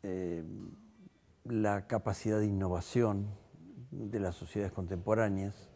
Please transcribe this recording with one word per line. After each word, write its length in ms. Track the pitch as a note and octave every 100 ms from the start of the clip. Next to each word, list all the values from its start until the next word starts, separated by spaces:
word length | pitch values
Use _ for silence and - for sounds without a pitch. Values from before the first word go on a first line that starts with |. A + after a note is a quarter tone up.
eh, 420 | G2+ F#2 F2+ E2+ E2 - - - - - - _ _ _
la 420 | A#2 A2+ G#2+ G2+ G2
capacidad 520 | A2+ A#2+ G2 A2 G#2+
de 60 | G#2+
innovación 840 | G2 F#2+ F2+ E2+ B2 A2+ G2 G#2 G2+ - - - - B2
de 280 | C#3+ G#2+ G#2+
las 140 | F#2+
sociedades 380 | F2 F2 G#2 G2
contemporáneas 840 | - F2+ F#2 G2+ A2 A2 G2 G2 G2+ -